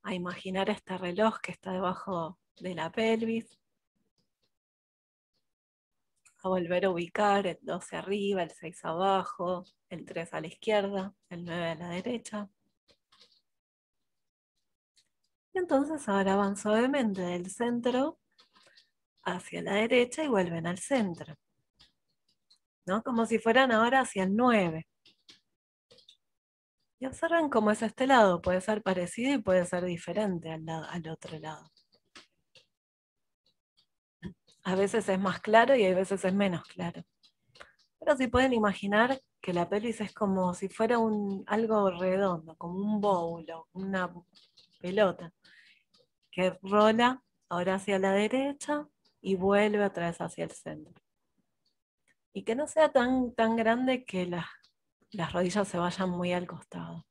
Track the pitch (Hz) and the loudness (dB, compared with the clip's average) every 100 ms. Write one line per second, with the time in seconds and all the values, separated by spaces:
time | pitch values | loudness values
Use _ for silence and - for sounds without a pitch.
0 | - 185 175 185 190 190 196 208 - 185 | -6 -6 -6 -8 -6 -2 0 -2 -6 -8
1 | 180 180 220 214 - 175 185 185 185 185 | -6 2 2 0 -12 -12 -8 -4 -2 -4
2 | - 180 160 - _ _ 180 170 165 196 | -6 -6 -6 -10 _ _ -10 -6 -6 -2
3 | 220 226 226 226 226 _ _ _ _ _ | 0 0 0 -4 -6 _ _ _ _ _
4 | _ _ _ _ _ _ _ _ _ _ | _ _ _ _ _ _ _ _ _ _
5 | _ _ _ _ _ _ _ _ _ _ | _ _ _ _ _ _ _ _ _ _
6 | _ _ _ _ 190 185 170 180 196 175 | _ _ _ _ -2 -2 0 2 2 0
7 | 170 - 208 202 190 - 160 165 - 165 | -4 0 2 2 0 -6 -8 -8 -8 -12
8 | 170 202 202 190 165 - 165 170 160 165 | -6 -4 -2 -2 -4 -8 -16 -12 -8 -2
9 | 190 190 180 - 175 180 175 _ _ 170 | 0 0 -2 -6 -4 -4 -8 _ _ -14
10 | 156 - 165 160 160 - - 214 196 202 | -10 -10 -8 -8 -10 -8 0 0 0 -4
11 | 190 _ _ 175 175 165 165 160 175 175 | -6 _ _ -14 -8 -6 -4 -6 -8 -8
12 | 208 240 - 214 202 _ _ _ _ _ | -6 -8 -8 -10 -10 _ _ _ _ _
13 | _ _ _ _ _ _ _ _ _ _ | _ _ _ _ _ _ _ _ _ _
14 | _ _ _ _ _ _ _ _ _ _ | _ _ _ _ _ _ _ _ _ _
15 | _ _ _ _ _ 381 349 269 285 311 | _ _ _ _ _ -6 0 0 0 -4
16 | - 196 196 196 202 196 214 214 254 285 | 0 0 2 2 2 -2 0 2 2 2
17 | 226 190 180 175 180 - 240 240 240 247 | 0 -2 -4 -4 -6 -4 -2 0 0 0
18 | 285 - _ _ _ _ _ _ _ _ | -2 -4 _ _ _ _ _ _ _ _
19 | _ _ - 180 - 175 170 196 226 254 | _ _ -8 -8 -8 -10 -4 -2 2 2
20 | 247 277 311 214 175 165 165 185 - 269 | 2 -2 0 0 0 -2 -4 -6 -2 0
21 | 202 165 151 151 _ _ _ _ - _ | 0 -4 -12 -18 _ _ _ _ -20 _
22 | _ _ _ _ _ _ _ _ - 202 | _ _ _ _ _ _ _ _ -2 -2
23 | 269 233 226 226 226 226 269 220 233 269 | 0 -2 0 2 4 6 6 6 4 4
24 | 254 202 185 208 247 226 175 160 - _ | 2 0 0 2 4 4 2 -2 -10 _
25 | - _ _ - _ _ _ _ _ - | -20 _ _ -20 _ _ _ _ _ -20
26 | - - _ _ _ _ _ _ _ _ | -20 -20 _ _ _ _ _ _ _ _
27 | 262 262 330 339 302 247 214 214 220 - | -12 -6 0 2 2 2 2 0 -2 -2
28 | 262 262 202 175 185 185 202 214 190 180 | 4 8 8 4 0 0 0 -2 0 -2
29 | 175 - 254 277 208 185 175 180 180 170 | -2 -2 0 0 4 2 2 -2 -2 -6
30 | - 180 214 175 160 160 160 160 151 170 | -6 -2 -2 -2 -6 -10 -8 -8 -8 -10
31 | 160 160 156 156 156 151 160 _ _ _ | -10 -12 -12 -12 -12 -14 -18 _ _ _
32 | _ - _ _ _ _ _ _ _ _ | _ -20 _ _ _ _ _ _ _ _
33 | _ _ _ _ _ _ _ _ _ _ | _ _ _ _ _ _ _ _ _ _
34 | _ _ 180 - _ _ 190 190 196 226 | _ _ -18 -18 _ _ -4 0 2 0
35 | 208 190 196 175 - 220 240 269 190 180 | 0 0 0 -2 4 6 6 6 4 2
36 | 190 196 190 196 202 170 - - 175 170 | 0 -2 0 0 0 -2 -8 -10 -8 -8
37 | 170 _ _ _ _ _ - _ _ _ | -20 _ _ _ _ _ -20 _ _ _
38 | - 285 254 247 262 240 208 196 202 208 | 0 2 2 4 4 4 2 0 2 4
39 | 240 269 _ _ - 175 170 202 226 226 | 4 2 _ _ -4 -2 0 -2 -2 -4
40 | 202 - 202 190 180 175 196 - 220 240 | -6 -2 0 2 0 -2 -8 -2 0 2
41 | 226 214 202 196 - 208 226 220 196 175 | 2 0 -2 -6 -2 -2 2 2 2 2
42 | 185 185 196 170 160 160 170 185 208 214 | 0 2 2 0 -6 -12 -8 -4 -2 0
43 | 202 185 170 165 160 165 - 180 190 190 | 2 2 0 -6 -10 -14 -14 -10 -4 -2
44 | 180 175 - _ _ _ _ _ 180 185 | -4 -6 -20 _ _ _ _ _ -4 2
45 | 196 170 170 _ - - - _ _ _ | 2 0 -12 _ -20 -20 -20 _ _ _
46 | _ _ _ - 185 180 190 208 214 220 | _ _ _ 0 0 0 2 6 6 6
47 | 240 262 _ _ _ 175 180 190 190 196 | 4 2 _ _ _ -2 0 -2 0 2
48 | 190 196 214 254 277 285 - 294 294 _ | 4 2 2 0 -2 -4 -4 -4 -6 _
49 | _ _ 190 190 190 202 208 208 202 190 | _ _ -4 0 2 4 4 2 0 -2
50 | 170 170 170 - 165 - - 151 151 - | -6 -4 -8 -6 -8 -8 -14 -14 -16 -20
51 | _ _ _ _ _ _ _ _ _ _ | _ _ _ _ _ _ _ _ _ _
52 | _ _ _ 196 196 233 294 - 302 269 | _ _ _ -10 -4 -4 -2 2 4 4
53 | 247 262 247 240 226 226 220 240 254 254 | 4 2 0 2 2 4 2 2 2 0
54 | - 185 175 175 170 - _ _ _ _ | -2 -4 -2 -4 -6 -14 _ _ _ _
55 | _ 208 165 175 180 196 196 175 175 175 | _ -6 -4 0 0 0 -2 0 -2 0
56 | 185 175 180 180 180 175 - 175 165 170 | -2 -2 0 -2 -4 -12 -14 -12 -12 -12
57 | - | -16